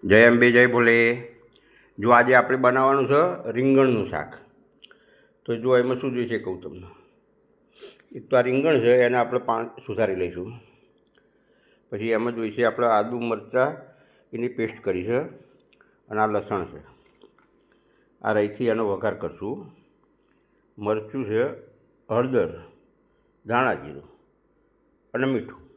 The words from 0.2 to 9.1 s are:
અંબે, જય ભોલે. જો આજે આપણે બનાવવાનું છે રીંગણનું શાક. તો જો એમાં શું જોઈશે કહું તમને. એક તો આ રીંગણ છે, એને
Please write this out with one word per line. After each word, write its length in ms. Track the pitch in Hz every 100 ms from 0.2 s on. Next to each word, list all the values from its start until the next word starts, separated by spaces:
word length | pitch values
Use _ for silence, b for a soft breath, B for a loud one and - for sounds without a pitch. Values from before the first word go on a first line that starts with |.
| 117
અંબે, 260 | 120 120
જય 160 | 120 123
ભોલે. 600 | 123 117 117 117 120 120 - _ b b b b -
જો 100 | 107
આજે 260 | 120 120 127
આપણે 220 | 117 131
બનાવવાનું 500 | 127 127 131 139 123
છે 440 | 143 175 180 -
રીંગણનું 580 | 113 135 135 135 117 95
શાક. 240 | 78 73 - - _ _ _ b b b b b b -
તો 100 | 117
જો 220 | 120 127
એમાં 220 | 123 123
શું 140 | 135
જોઈશે 240 | 123 117 113
કહું 220 | - 90
તમને. 260 | 90 87 87 - _ _ _ _ _ _ _ B B B _ -
એક 140 | -
તો 80 | 131
આ 40 |
રીંગણ 380 | 123 131 151 147
છે, 180 | 117 123
એને 120 | 120